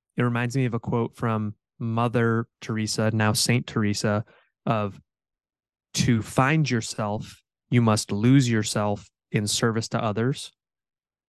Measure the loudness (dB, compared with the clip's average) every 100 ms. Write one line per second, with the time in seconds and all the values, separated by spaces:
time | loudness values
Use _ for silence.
0 | _ -2 0 0 -2 0 0 -2 -2 -2
1 | -2 -4 -2 -2 -4 -8 _ -10 -4 -2
2 | 0 0 2 0 -4 -10 -8 -4 -4 0
3 | 0 2 2 2 2 0 0 -2 0 0
4 | 0 0 -4 _ _ _ -4 -2 -4 -8
5 | _ _ _ _ _ _ _ _ _ -2
6 | 2 2 0 0 2 2 2 -2 -4 -6
7 | -6 -6 -10 -18 _ _ 0 2 4 2
8 | 0 0 6 6 4 0 0 -2 -2 -4
9 | -8 _ _ -4 -2 0 0 0 -4 -2
10 | -2 0 -2 -2 -8 _ _ _ _ _
11 | _ _